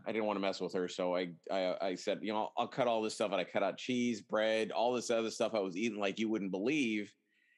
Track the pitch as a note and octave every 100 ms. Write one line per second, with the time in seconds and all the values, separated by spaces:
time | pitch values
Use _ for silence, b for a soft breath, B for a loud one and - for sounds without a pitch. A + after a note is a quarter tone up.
0 | - A2 G#2+ G2 G2 - F2+ F#2+ F2 -
1 | F2+ F2+ F2+ D#2+ - F#2+ F#2 - G2 F2+
2 | G#2 F#2 G#2 G#2+ G2+ - A#2+ - A#2+ A2+
3 | A2 - G#2 F#2+ F2 G#2+ G2 E2 - B2
4 | A#2+ G#2+ - G#2+ A2 A2 G#2+ - A#2+ B2
5 | A2 A2+ A2+ - A2 A2 F#2+ F2 A#2 G#2
6 | G2+ F#2+ A2 G#2+ G2 F#2 A2+ D#3 A#2 G#2+
7 | G2+ - _ _ _